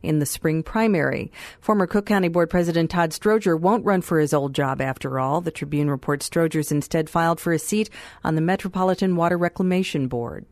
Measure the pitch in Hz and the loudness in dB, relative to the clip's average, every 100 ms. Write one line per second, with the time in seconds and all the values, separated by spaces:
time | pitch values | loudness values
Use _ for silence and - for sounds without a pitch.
0 | 165 156 143 - 160 160 160 220 226 185 | 0 0 0 -2 -2 -2 -2 0 2 2
1 | 139 - - - - - - 214 180 208 | 0 -2 -8 -14 -20 -8 0 2 2 0
2 | 208 208 175 170 165 180 170 165 165 175 | 0 2 2 2 2 2 2 2 0 0
3 | 170 - 214 220 202 160 175 226 190 190 | 0 0 0 2 2 2 2 2 2 0
4 | - 165 151 151 139 139 139 135 135 131 | 2 2 2 2 0 -2 -2 0 -4 -4
5 | 139 131 131 156 170 - 147 147 147 135 | -4 -2 0 0 -2 -8 -4 0 0 -2
6 | - 143 - 170 165 156 147 147 - 165 | -2 -4 -2 0 0 0 0 -2 0 -2
7 | 156 170 165 170 - 160 - 214 214 - | 0 0 2 0 0 -2 0 -2 -2 -6
8 | - - - 156 160 190 190 185 185 185 | -20 -8 -2 0 0 0 -2 0 0 2
9 | 190 175 170 175 175 - 185 185 185 151 | 2 2 2 2 0 0 0 2 0 -2
10 | 131 120 117 - - | -2 -4 -6 -10 -14